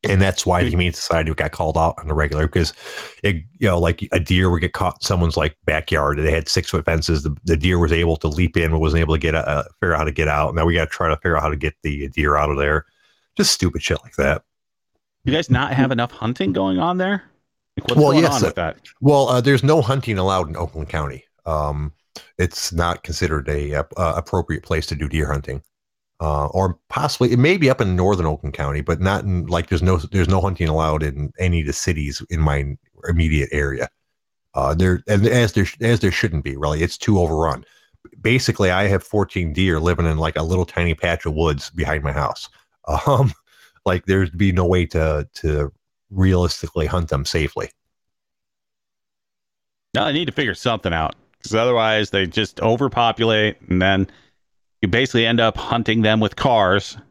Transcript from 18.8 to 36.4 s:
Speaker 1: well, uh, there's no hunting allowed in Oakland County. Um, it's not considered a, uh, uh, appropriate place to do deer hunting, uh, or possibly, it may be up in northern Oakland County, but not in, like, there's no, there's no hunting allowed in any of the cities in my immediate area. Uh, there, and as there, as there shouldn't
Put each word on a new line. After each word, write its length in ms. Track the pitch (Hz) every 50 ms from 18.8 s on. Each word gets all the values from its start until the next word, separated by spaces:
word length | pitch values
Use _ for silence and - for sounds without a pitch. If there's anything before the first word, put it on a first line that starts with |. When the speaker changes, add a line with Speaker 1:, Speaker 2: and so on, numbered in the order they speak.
| _ - - _
Speaker 1:
well, 280 | - 135 147 139 139 123
uh, 120 | 127 127
there's 220 | 120 143 139 123
no 200 | 135 139 156 160
hunting 360 | 120 101 135 135 - 120 107 95
allowed 300 | 92 95 95 92 87 76
in 80 | 82
Oakland 320 | 82 87 82 - 78 76 76
County. 360 | - 80 76 69 64 65 _ _ _ _ _
Um, 460 | 85 80 76 73 73 73 73 73 73 - _ _ _ _ - - _ _ -
it's 340 | 90 87 - - - -
not 320 | 82 80 85 85 87 - _
considered 440 | - 80 - 92 82 78 76 67 67
a, 240 | 73 73 73 73 73
uh, 80 | 71 71 _ -
uh, 180 | - 92 82 -
appropriate 480 | - 85 - - 92 82 - 78 - -
place 220 | - 90 78 76
to 100 | - -
do 120 | 71 76 69
deer 220 | 65 78 76 69
hunting, 320 | 73 73 71 - 67 69 - _ _ _ _ _ _ _ _ _ _ _
uh, 240 | 82 78 73 73 73
or 320 | 73 - 92 95 92 90 _ _ _
possibly, 440 | - 131 147 143 - - 127 120
it 60 | 117 123
may 180 | 123 156 185 196
be 100 | 156 131
up 120 | 127 -
in 160 | 113 95 92
northern 300 | 90 90 98 104 90 85
Oakland 280 | 78 76 - - 73 71
County, 260 | - 71 69 71 73
but 200 | 69 - 85 76
not 240 | 90 95 98 - -
in, 200 | 98 92 87 80
like, 220 | 78 90 85 82 -
there's 140 | 95 78
no, 140 | 76 92 92
there's 320 | 85 73 - - 98 87 85
no 120 | 95 95
hunting 280 | 87 98 90 - 85 78
allowed 340 | 78 80 80 78 76 76
in 300 | 78 73 67 71 73 71 - -
any 200 | 90 90 87 85
of 60 | 76
the 60 | 71
cities 500 | 71 - - - 85 78 73 71 69 - - -
in 100 | 87 80
my 360 | 78 76 73 71 69 71 69 - _ _ _ _ - -
immediate 400 | 85 82 85 80 78 73 69 67
area. 360 | 73 73 71 69 67 58 62 - _ _ _ _ _ _ _ _ _ _ _ _ _
Uh, 180 | - 67 67
there, 300 | 78 82 92 92 90 87 - -
and 180 | 104 101 104
as 260 | 117 123 123 120 107 -
there, 120 | 110 95 85 - -
as 180 | 113 113 120 107
there 120 | - 98
shouldn't 320 | 90 - - 101 80 76